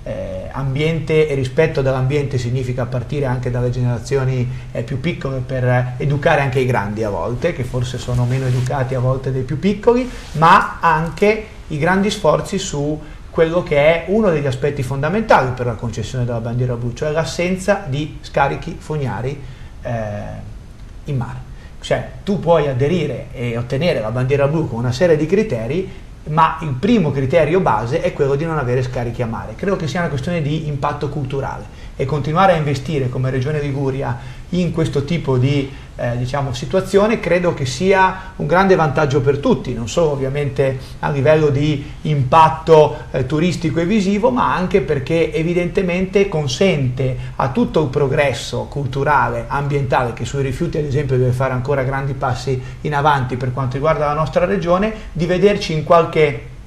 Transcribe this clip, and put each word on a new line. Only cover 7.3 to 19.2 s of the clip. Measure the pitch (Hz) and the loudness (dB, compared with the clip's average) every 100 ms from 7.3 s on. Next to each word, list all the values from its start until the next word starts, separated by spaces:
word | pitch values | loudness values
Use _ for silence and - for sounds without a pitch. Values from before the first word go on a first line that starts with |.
| 123 156 | -2 -2
che | 165 123 | -2 -4
forse | 127 120 123 | -4 -4 -4
sono | - 123 | -4 0
meno | 123 131 131 | 0 0 0
educati | 127 123 143 123 131 | 0 0 -2 -2 0
a | |
volte | 127 131 135 | 0 0 -2
dei | 131 | -4
più | 123 120 | -2 0
piccoli, | 190 202 - 240 247 - - | 0 2 4 4 0 -6 -8
ma | 151 165 196 - - | 4 8 8 4 0
anche | 170 156 160 - 202 220 214 - - | 2 4 0 2 2 2 -4 -14 -10
i | 156 | -2
grandi | 160 190 202 | 2 2 2
sforzi | 202 156 156 151 196 | 2 2 2 0 -4
su | - 143 147 156 - - - | -4 -4 -4 -4 -8 -16 -8
quello | - 160 175 | 0 2 2
che | - 143 | 2 4
è | 147 165 170 | 4 4 2
uno | 208 208 | 2 2
degli | 156 139 | 2 0
aspetti | 127 147 147 | -2 -2 -2
fondamentali | 127 139 147 202 220 220 127 | -4 -2 -2 -2 4 4 4
per | - 120 | -2 -4
la | |
concessione | 110 117 107 101 131 | -4 -6 -6 -6 -4
della | 120 117 | -2 -2
bandiera | 113 120 123 120 | -4 -2 -2 -2
blu, | 123 | -6
cioè | - 151 | -4 -2
l'assenza | 151 156 - 175 185 - 202 135 | -2 -2 -2 -2 0 0 0 0
di | 135 151 - | -4 -4 -8
scarichi | - - 139 - 160 - | -6 0 0 -2 -8 -12
fognari, | - 156 131 98 | -6 -4 -4 -4